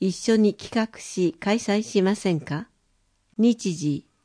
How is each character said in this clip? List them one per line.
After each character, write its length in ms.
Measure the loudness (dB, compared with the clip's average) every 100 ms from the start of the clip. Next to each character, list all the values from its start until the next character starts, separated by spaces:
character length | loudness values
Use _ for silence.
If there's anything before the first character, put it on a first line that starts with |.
一 120 | -4
緒 240 | -2 2 4
に 160 | 4
企 380 | 2 -4 -4 -4
画 80 | -8
し 340 | -10 -2 -2 0
開 160 | -2 0
催 260 | 0 -2
し 200 | 0 2
ま 120 | 2
せ 200 | 2 0
ん 60 | -2
か？ 260 | -4 -8 -8 _ _ _ _ _ _ 2
日 360 | 2 2 -2
時、 320 | -2 -2 -4 -8 _